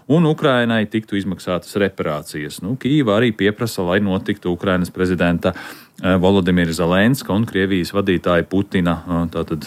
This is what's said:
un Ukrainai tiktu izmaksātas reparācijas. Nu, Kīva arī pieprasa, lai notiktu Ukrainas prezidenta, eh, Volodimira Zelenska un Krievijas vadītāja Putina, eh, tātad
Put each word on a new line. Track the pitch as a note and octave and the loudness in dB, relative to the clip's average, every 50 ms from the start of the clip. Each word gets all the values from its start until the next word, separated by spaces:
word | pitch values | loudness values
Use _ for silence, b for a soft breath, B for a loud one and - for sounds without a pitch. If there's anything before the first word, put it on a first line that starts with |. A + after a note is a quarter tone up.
| B | B
un | B C#3+ E3+ E3+ | B 2 4 4
Ukrainai | D3+ D#3 D#3+ D#3 D3 C3 B2 A#2+ A#2 A#2 A2 G#2+ | 4 2 2 2 2 2 2 2 2 0 0 -2
tiktu | G#2+ - A2 G#2+ - G#2 | -2 -2 -4 -4 -4 -4
izmaksātas | G2+ F#2 G2 F2+ - - F#2 F2+ E2+ - - - | -4 -4 -4 -6 -6 -4 -4 -4 -4 -4 -4 -2
reparācijas. | G#2 G2 F#2+ - - E2+ E2 D2+ D2 D2+ - - D2+ D2 C#2+ - - | 0 0 0 0 -2 -4 -4 -4 -4 -6 -8 -10 -10 -10 -10 -10 -8
Nu, | F2 F#2+ C3+ | -6 -6 -6
Kīva | C3 - B2 D3 D#3 C3+ G#2+ G2 | -4 -2 0 2 2 2 2 2
arī | G#2+ B2 A#2+ | 2 2 2
pieprasa, | G#2+ - G2 G2+ G#2 - A#2+ A2 - - | 0 0 0 0 0 -2 -4 -6 -4 -2
lai | F#2 F2 F2+ G#2 | 0 0 2 2
notiktu | G#2 G2 F#2 F#2+ F#2 - G2+ - - F2+ | 2 2 0 -2 -2 -4 -6 -4 -2 -4
Ukrainas | F2 F2 - G2 F2+ F2+ F2+ F2 | -4 -2 0 0 0 0 0 -2
prezidenta, | - F#2 F#2 F2+ F#2 E2+ F2+ F2 F2 E2+ - F#2 F2+ | -2 -2 0 0 0 2 2 2 2 2 0 -2 -4
eh, | - - - - - - - _ - - F#2 F#2 F#2 | -4 -10 -16 -18 -20 -20 -20 _ -4 0 2 2 4
Volodimira | E2+ F#2+ G2+ G2 F2 F2+ F2+ F2+ E2+ E2 | 4 4 4 4 4 2 2 2 2 0
Zelenska | D#2+ E2 F2 E2 F2+ F#2+ G2+ A#2+ C#3 C3+ - - | 0 0 0 2 2 4 4 4 2 0 -2 -2
un | F#2 G#2 A#2+ | -2 0 0
Krievijas | B2 - F#2+ G2 F#2+ G2 F2+ E2+ - | 0 0 0 0 0 0 0 -2 -2
vadītāja | - G2+ G2 G2 F2+ E2 - F2+ F2 E2+ E2 | -2 -2 0 0 0 0 2 2 2 2 2
Putina, | - - G2 G2 - - F#2+ F2 F2 E2 D#2+ | 0 0 -2 0 0 0 0 0 0 0 -2
eh, | - F2 F2 E2 E2+ D#2+ | -4 -4 -2 -2 -2 -2
tātad | - E2+ D#2+ - E2 D2+ C#2+ | -2 -4 -4 -4 -6 -8 -8